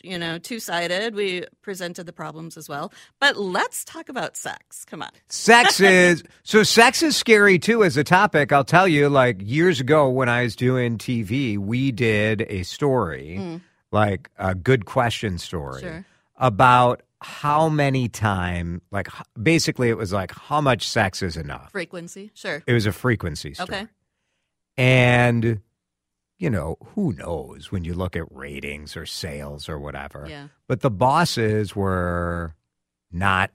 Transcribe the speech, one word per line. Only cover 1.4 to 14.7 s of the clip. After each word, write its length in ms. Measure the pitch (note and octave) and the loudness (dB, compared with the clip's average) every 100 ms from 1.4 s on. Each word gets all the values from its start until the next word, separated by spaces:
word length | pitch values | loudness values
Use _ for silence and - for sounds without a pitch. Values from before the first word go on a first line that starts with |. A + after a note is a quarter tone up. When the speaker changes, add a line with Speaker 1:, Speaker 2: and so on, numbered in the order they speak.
| - _ | -10 _
Speaker 1:
presented 440 | - F#3+ F3 F3+ F3 | -14 -10 -10 -10 -14
the 80 | |
problems 420 | E3+ D#3 D#3 E3 D#3+ | -14 -14 -12 -16 -16
as 140 | D3+ | -12
well. 240 | C#3+ F3 - - _ | -10 -10 -14 -20 _
But 160 | C#4 G#3 | 0 0
let's 480 | G3 F#3+ A#4+ - | -2 -2 -4 -6
talk 240 | - D#4+ D#4+ | -12 -16 -12
about 300 | B3+ D#3+ - | -10 -8 -10
sex. 480 | A#2 - _ - - | -12 -12 _ -20 -18
Come 160 | E3 | -14
on. 100 | - - _ | -14 -16 _
Speaker 2:
Sex 520 | - - A#3 F#4 - | -2 8 8 8 6
Speaker 1:
<laughs> 20 | |
Speaker 2:
is, 420 | G3 F#3 F3+ E3+ - _ | 6 8 6 4 -4 _
so 200 | - G#3+ | 0 2
sex 400 | G3 - A#3+ - | 4 6 6 4
is 140 | D#4+ - | 0 0
scary, 420 | - G#3+ G3+ F3+ | 4 6 6 4
too, 240 | - A#3 | 2 2
as 140 | F#3 B2+ | 2 2
a 80 | C3+ | 4
topic. 480 | F3+ G#3 D#3 C#3 | 4 4 2 4
I'll 100 | C#3+ | 2
tell 240 | C3 E3+ F#3+ | 4 4 4
you, 220 | D3 C#3+ | 4 4
like, 320 | C#3 B2 F#2+ | 4 4 0
years 400 | G2+ D3 F3+ C3 | -4 2 2 2
ago 260 | B2+ D3+ C3+ | 2 4 4
when 200 | B2+ B2 | 2 0
I 140 | A#2+ | 0
was 120 | A#2+ - | -2 -2
doing 420 | B2 B2+ A#2+ A2+ | 0 0 0 -4
T 260 | - A#2+ | -4 -4
V, 340 | G2 C3 C3 G2+ | -2 -2 -2 -4
we 340 | G2 A#2+ C3+ | -4 -2 -2
did 540 | A2 A2+ G#2 G#2+ G#2+ - | 0 0 2 0 -2 -4
a 160 | G2 | -6
story, 720 | F2 - D3 B2+ F2+ C2+ D2 F#2 | -8 -4 0 0 0 -6 -10 -10
Speaker 1:
Mm. 240 | F3+ E3 - _ _ | -10 -12 -16 _ _
Speaker 2:
like, 380 | G#2 G#2 F#2+ - - | 0 0 -2 -8 -6
a 180 | F#2+ F#2 | -4 -2
good 300 | G#2 | 0